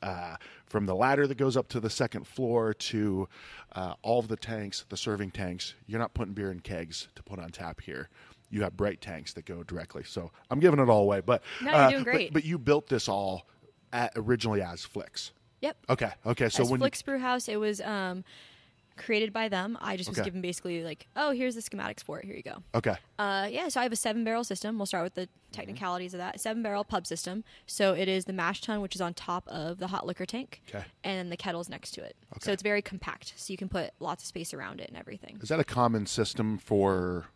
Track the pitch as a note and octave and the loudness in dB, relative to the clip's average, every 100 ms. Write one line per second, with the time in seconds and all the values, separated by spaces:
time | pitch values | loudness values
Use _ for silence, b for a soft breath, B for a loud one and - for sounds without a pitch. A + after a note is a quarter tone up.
0 | G2 F2+ F2 E2 B B B G#2+ G2+ F#2 | -6 -6 -8 -10 B B B 0 2 4
1 | B2+ C#3 C#3+ B2+ C3+ B2+ - B2 G#2+ - | 6 6 4 4 2 2 0 -2 -2 0
2 | B2 G2+ - - B2+ A#2 A2 G#2+ - A2 | -2 -2 -10 -4 2 2 2 0 -2 0
3 | G#2 F#2+ F#2+ B B B B F#2+ F#2 - | 2 2 -2 B B B B -8 -6 -6
4 | G#2+ A#2+ A2 A2 - A2 G2+ - - F#2+ | 0 2 2 -4 -6 -6 -6 -8 -10 -8
5 | - G#2 G2 - F2+ F2+ - - - A2+ | -4 -2 -4 -4 -6 -4 -8 -12 -8 -4
6 | A#2 - G2+ G2+ G2 F2+ - F2+ E2 D#2+ | -2 -2 -4 -4 -4 -4 -6 -6 -6 -10
7 | - - - G2 E2+ - E2+ E2 - C2 | -12 -16 -14 -12 -12 -10 -10 -10 -10 -10
8 | - b b b b G#2 F#2+ F#2 G#2 F2+ | -10 b b b b -2 -2 0 -2 -2
9 | - D#2+ - - D#2 F2 E2 F2 E2 D2 | -8 -10 -10 -12 -10 -10 -8 -8 -8 -10
10 | - - E2+ b b C3 F3 D3 B2 G#2+ | -8 -8 -8 b b 8 8 10 8 8
11 | G2+ G2+ F#2 B2 B B B3+ D4+ C4 C4+ | 8 4 4 2 B B 4 10 10 10
12 | A#3+ B3+ - D3+ D#3 E3+ A#2+ D3 D#3 B2 | 2 2 2 0 2 -2 4 4 4 0
13 | - G2 G2 F#2 - b - _ - A#2+ | 2 0 0 -2 -6 b -20 _ -8 -2
14 | A#2+ A#2 A2 A#2+ A#2 G#2 F2+ E2+ - G2+ | 0 0 2 4 4 2 0 -6 -10 -10
15 | - - - _ _ - C#4+ E4 - B2+ | -10 -10 -12 _ _ -6 -6 -6 0 2
16 | A2 - G#2+ A#2+ A#2 - A#2+ C3 C4+ - | 0 -2 -2 2 2 4 2 4 2 0
17 | - C4+ B3+ B3 A#3+ G#3+ G#3+ G#3 G#3 G3+ | -4 -2 0 -2 -2 -2 -2 -2 -4 -4
18 | F#3 F3+ - B B B B B _ - | -4 -6 -10 B B B B B _ -16
19 | - G#3+ A3 A3 A3 F#3+ G3 A3+ G#3 F#3 | 0 2 2 0 0 0 -2 -4 -4 -4
20 | F3+ F#3+ G3 F3+ F3+ F3 F3+ E3+ E3 D#3 | -4 -2 -2 -2 -4 -4 -4 -4 -6 -10
21 | - - D4 B3+ B3+ A3+ - G3+ - G#3 | -10 -2 0 2 0 -2 -6 -6 -6 -8
22 | - - G3 - - - - A2+ A2 F#2+ | -10 -10 -10 -12 -12 -14 -4 0 0 -2
23 | - - G#3 G3 G3+ - F4 C4 B3 A3 | -6 -4 -2 0 0 -2 -2 0 0 0
24 | A#3 A3 A3 A3+ A#3 F#3+ G#3 A3 G3+ F#3 | -2 0 0 0 -2 -4 -4 -4 -2 -2
25 | E3 - F#3 _ _ - - - F#3+ F3+ | -2 -4 -10 _ _ -14 -12 -6 -4 -4
26 | F3+ F3+ F3+ - A3 A3 A3 G3+ G#3 G3+ | -4 -8 -8 -4 -4 -2 -2 -2 0 -2
27 | F3 E3 - G3 - B B - G3 F3 | -2 -6 -4 -6 -10 B B 2 4 4
28 | F#3+ F#3+ F3+ F#3+ E3+ G3 - G#3+ G3 F#3 | 4 2 0 -2 0 -2 -2 -4 -2 -2
29 | F3 E3+ - F3+ - E3 D#3 F3+ F#3 F#3+ | -4 -4 -4 -4 -4 -6 -6 -4 -4 -4
30 | - F3+ F#3 A#3 C4+ - - G2+ F2+ _ | -4 -6 -6 -6 -8 -14 -12 -10 -10 _
31 | F#3 F#3+ F3+ E3+ G3+ E3+ F3 - - - | -6 -4 -4 -6 -4 -4 -6 -10 -12 -12
32 | - - - - - G3 G#3 G#3 - F#3+ | -12 -16 -16 -10 -4 -2 2 0 0 -8
33 | - - - - - F#3 F#3+ F#3 D#3+ - | -8 -8 -12 -14 -10 -8 -4 -2 -4 -6
34 | E3 F3 - F3+ E3 C3+ F#2+ - - E2 | -6 -6 -8 -8 -8 -8 -10 -10 -12 -12
35 | - G3+ - G#3+ G#2+ D#3+ - B2 A#2+ A2+ | -12 -14 -14 -12 -2 0 2 4 4 4
36 | G2+ - G#2+ - A2 G#2 - G#2 G2 F#2+ | 0 0 0 0 -2 -2 2 4 6 4
37 | F2+ F2+ - | 2 -2 -6